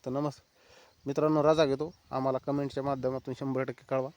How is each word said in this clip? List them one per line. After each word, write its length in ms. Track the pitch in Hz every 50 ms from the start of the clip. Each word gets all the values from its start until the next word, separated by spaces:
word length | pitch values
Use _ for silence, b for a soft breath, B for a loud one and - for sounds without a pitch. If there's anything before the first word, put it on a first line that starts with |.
| -
तर 40 | 131
नमस्-, 320 | 127 139 147 147 139 - _ _ b b b b b b b b b b _
मित्रांनो, 360 | 139 139 156 147 156 156 151
रजा 220 | 143 156 160 156 160
घेतो. 280 | 135 139 135 151 165 - _ _ _
आम्हाला 280 | 131 131 135 135 131 131
कमेंटच्या 440 | - - 139 143 143 135 - 139
माध्यमातून 520 | 135 143 139 131 123 131 131 131 - 139 127 -
शंभर 220 | 143 135 131 131
टक्के 220 | 131 131 123 - - -
कळवा. 200 | 139 131 131 139 -